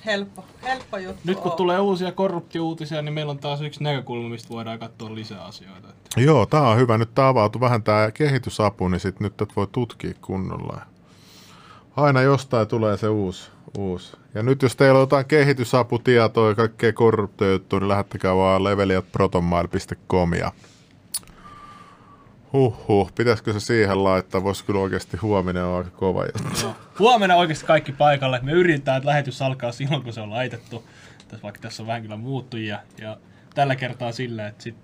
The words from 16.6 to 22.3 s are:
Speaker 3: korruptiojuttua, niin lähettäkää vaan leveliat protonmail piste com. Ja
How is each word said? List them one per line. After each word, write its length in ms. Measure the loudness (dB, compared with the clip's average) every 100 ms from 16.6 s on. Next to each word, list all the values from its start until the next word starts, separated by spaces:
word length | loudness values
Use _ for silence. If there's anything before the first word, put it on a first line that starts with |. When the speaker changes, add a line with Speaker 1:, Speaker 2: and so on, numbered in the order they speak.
| 0 2 -2
Speaker 3:
korruptiojuttua, 880 | 4 2 4 -2 -2 0 0 0 -2
niin 80 | 0
lähettäkää 480 | -2 -2 -4 0 2
vaan 280 | 4 2
leveliat 480 | 2 0 2 0 -2
protonmail 560 | 0 0 2 0 0 -2
piste 280 | -6 -8 -14 _
com. 240 | 0 2
Ja 180 | 0 -4 -8 -20 _ _ _ _ -14 -14 -20 -20 -20 -20 -20 -20 -20 -20 -20 -20